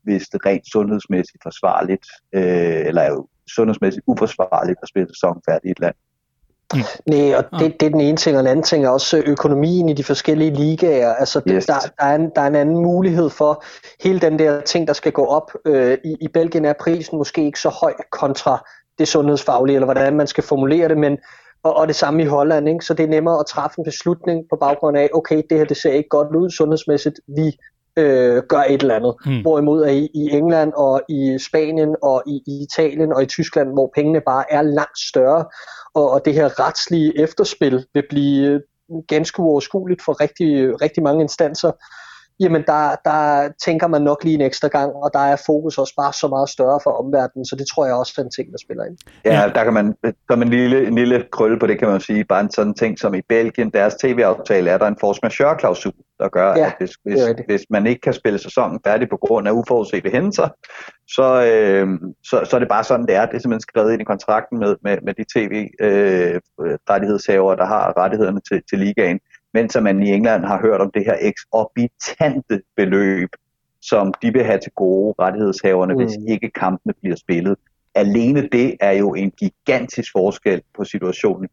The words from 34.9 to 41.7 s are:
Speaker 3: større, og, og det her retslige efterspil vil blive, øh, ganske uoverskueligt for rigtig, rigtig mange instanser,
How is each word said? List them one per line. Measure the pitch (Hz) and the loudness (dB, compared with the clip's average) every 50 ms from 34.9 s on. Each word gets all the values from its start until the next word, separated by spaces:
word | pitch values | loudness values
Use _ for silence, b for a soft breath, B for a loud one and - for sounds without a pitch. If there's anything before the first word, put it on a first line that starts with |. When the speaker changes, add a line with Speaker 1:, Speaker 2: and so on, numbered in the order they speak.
| - - - - | -6 -12 -8 -2
Speaker 3:
større, | - 139 127 131 147 165 165 - B B B B B B B B B | 0 2 4 4 4 2 0 -4 B B B B B B B B B
og, | 160 147 139 | 0 2 2
og | 131 143 - | 2 2 0
det | 151 143 | 0 2
her | 151 151 139 - - 127 151 | 2 2 0 0 0 -2 -2
retslige | 160 - - - 175 165 151 156 156 147 | -2 -4 -6 -2 0 0 2 2 2 0
efterspil | 151 160 - - 208 - - - 160 139 127 127 131 _ - | 0 0 0 0 -2 -2 -2 -2 0 0 0 -2 -2 _ -4
vil | 147 143 - | -4 -4 -2
blive, | 147 143 143 143 143 139 139 143 | -2 -2 0 2 2 2 2 2
øh, | 143 147 143 _ _ _ _ - 165 160 160 - | 0 0 -4 _ _ _ _ -14 -12 -10 -6 -2
ganske | 160 156 165 - - - | -2 -2 -2 -2 -4 -2
uoverskueligt | 180 160 147 143 - - - 196 185 180 180 - | 0 2 2 0 0 -4 -6 -6 -4 -4 -4 -4
for | - - 143 - | -2 -4 -2 -2
rigtig, | 147 151 - - 180 156 147 139 131 131 113 117 | -2 -2 -2 -2 0 0 2 2 2 0 0 0
rigtig | 147 156 - - | -2 -4 -2 0
mange | 160 143 143 160 | 0 0 2 2
instanser, | 156 147 - - 165 147 156 - - 165 | 0 0 0 -2 -2 -2 -2 -2 -2 -2